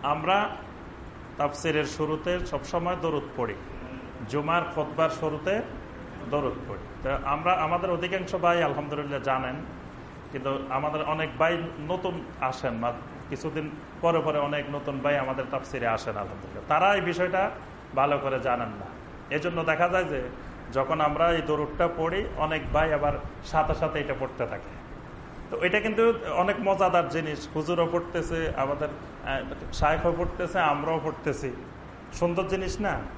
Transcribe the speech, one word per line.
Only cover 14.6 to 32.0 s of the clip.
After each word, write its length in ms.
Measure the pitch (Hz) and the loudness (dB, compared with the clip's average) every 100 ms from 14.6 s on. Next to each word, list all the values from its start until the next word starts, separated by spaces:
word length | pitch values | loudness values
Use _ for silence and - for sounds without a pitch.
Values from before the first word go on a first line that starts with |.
| 139 | -2
নতুন 260 | 143 143 139 | -4 -2 0
ভাই 140 | 143 147 | 2 4
আমাদের 280 | 131 131 127 | 2 -2 -2
তাফসিরে 360 | 135 - 131 120 | -4 -4 0 2
আসেন 300 | 113 - 104 | 2 0 -4
আলহামদুলিল্লাহ, 460 | 95 - - - - | -4 -8 -10 -12 2
তারা 280 | 156 190 202 | 6 6 6
এই 60 | |
বিষয়টা 500 | 175 170 180 185 202 - - - - 131 | 2 0 2 2 2 -2 -12 -14 -4 2
ভালো 220 | 143 143 | 4 4
করে 220 | 139 131 | 2 0
জানেন 300 | 127 120 113 | 2 0 0
না। 160 | 104 101 - - - - | -6 -10 -12 -14 -16 -4
এজন্য 340 | 147 170 170 | -2 0 0
দেখা 260 | 156 156 175 | 2 4 4
যায় 140 | 185 | 4
যে 180 | 170 139 123 - - - - | 2 -2 -4 -8 -12 -12 -2
যখন 280 | 123 135 156 | 0 2 4
আমরা 300 | 151 147 170 | 4 6 4
এই 100 | 170 | 4
দরুদটা 480 | 156 151 147 - 170 170 | 2 0 0 2 2 2
পড়ি, 280 | 160 190 208 - | 0 0 -2 -2
অনেক 240 | 156 156 - | 0 0 2
ভাই 200 | 147 160 | 4 4
আবার 200 | 151 147 143 - - - | 4 2 0 -6 -12 -2
সাথে 280 | 160 151 | 2 2
সাথে 260 | 156 156 151 | 2 0 0
এটা 140 | 143 127 | -2 -2
পড়তে 260 | 131 - 120 | -4 -2 -4
থাকে। 400 | 101 - - - - - - - - - | -4 -10 -14 -14 -14 -14 -14 -14 -14 -8
তো 60 | - | 0
এটা 220 | 175 208 | 2 4
কিন্তু 340 | 220 214 233 226 175 151 | 2 4 4 4 0 2
অনেক 180 | 185 202 | 4 4
মজাদার 500 | 196 190 185 175 165 | 2 4 6 6 4
জিনিস, 380 | 160 156 147 - 156 | 0 -2 -4 -4 -4
হুজুরও 340 | 156 175 165 | 0 2 4
পড়তেছে, 600 | 170 170 170 156 165 160 - | 2 0 -2 -2 0 0 0
আমাদের, 300 | 135 143 151 | 0 0 -2
আহ, 880 | 135 - - - 135 113 139 156 | -4 -12 -10 -4 -4 -4 -8 -6
শায়খও 400 | - 147 160 170 170 | 2 4 6 4 2
পড়তেছে, 420 | 175 - 175 190 | 0 -2 0 4
আমরাও 420 | 156 143 151 160 | 4 4 2 0
পড়তেছি, 480 | 151 - 156 139 135 120 110 - - - | 0 -2 -2 0 -4 -6 -12 -14 -14 -16